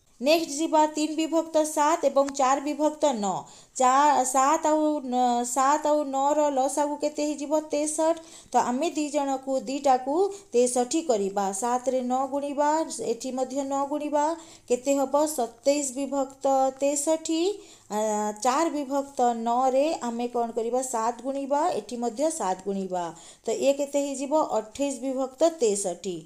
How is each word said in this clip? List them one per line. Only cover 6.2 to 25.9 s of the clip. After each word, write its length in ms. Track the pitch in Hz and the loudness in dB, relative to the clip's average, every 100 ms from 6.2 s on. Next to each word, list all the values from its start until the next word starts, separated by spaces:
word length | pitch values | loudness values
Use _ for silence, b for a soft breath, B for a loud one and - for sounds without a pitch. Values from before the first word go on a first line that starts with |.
| 277 302 294 | 2 2 2
ଲସାଗୁ 460 | 269 269 277 294 294 | 2 0 0 -2 -2
କେତେ 300 | 294 302 294 | -4 -2 -2
ହେଇଯିବ? 340 | 294 285 311 | -2 -2 -2
ତେଷଠି। 640 | 311 294 302 302 320 330 B B B | -2 -2 -2 0 0 0 B B B
ତ 60 | 247 | 0
ଆମେ 320 | - 247 330 | 0 0 -2
ଦି 200 | 311 294 | -2 -2
ଜଣକୁ, 500 | 285 277 262 269 262 | -2 -2 -4 -2 -4
ଦିଟାକୁ 720 | 202 277 277 254 262 302 392 392 - | -4 -2 2 2 2 0 0 -2 -2
ତେଷଠି 480 | 240 247 247 247 320 | 2 2 2 0 -2
କରିବା। 500 | 320 220 196 196 196 | 0 0 0 -2 -2
ସାତରେ 500 | 196 240 247 254 254 | -2 -2 0 0 -2
ନଅ 260 | 247 254 269 | 0 -2 -2
ଗୁଣିବା, 580 | 277 285 277 294 311 311 - | -4 -4 0 2 2 -2 -4
ଏଠି 300 | - 233 262 | -4 -4 -4
ମଧ୍ୟ 320 | 254 254 262 | -4 -4 -4
ନଅ 220 | 269 277 277 | -4 -2 -2
ଗୁଣିବା। 500 | 294 294 294 302 330 B B - | -4 -2 0 0 -2 B B -4
କେତେ 260 | 247 277 277 | -2 2 2
ହବ? 300 | 277 285 302 | 2 2 2
ସତେଇଶ 680 | 302 233 - 277 285 269 | 0 -4 -2 0 2 0
ବିଭକ୍ତ 800 | 247 269 277 277 - 277 269 262 269 | -4 -4 -2 -4 -2 0 2 2 2
ତେଷଠି। 800 | 277 294 320 320 320 320 359 403 B B _ | 0 0 0 0 0 0 0 -2 B B _
ଆ, 400 | 208 220 208 214 | -2 0 0 -2
ଚାରି 380 | 214 254 262 330 | -2 0 0 0
ବିଭକ୍ତ 520 | 285 269 277 277 - 247 | -2 -4 -4 -4 0 0
ନଅରେ 600 | 233 226 240 262 254 302 | 0 -2 2 2 2 2
ଆମେ 340 | 330 240 233 247 | 0 -4 -4 -4
କ'ଣ 240 | 247 233 | -2 -2
କରିବା? 300 | 226 226 247 | -2 -2 -2
ସାତ 400 | 262 233 226 233 | -2 -2 -2 -4
ଗୁଣିବା, 480 | 247 277 269 285 339 | -6 -6 -2 0 0
ଏଠି 280 | 302 208 240 | -2 -6 -6
ମଧ୍ୟ 340 | 240 220 311 | -6 -2 -2
ସାତ 260 | 320 190 185 202 | 0 -2 -4 -4
ଗୁଣିବା। 480 | 196 190 180 170 160 B B - | -6 -4 -4 -6 -8 B B -6
ତ 40 | |
ଇଏ 240 | 226 262 | 0 2
କେତେ 260 | 277 277 285 | 2 0 -2
ହେଇଯିବ? 340 | 285 262 269 311 - | -2 -4 0 0 2
ଅଠେଇଶ 480 | 220 214 - 285 240 | -2 -4 -4 -4 -2
ବିଭକ୍ତ 500 | 262 262 262 - 330 | -4 -4 -4 2 2
ତେଷଠି। 680 | 330 226 196 190 | 4 0 2 -2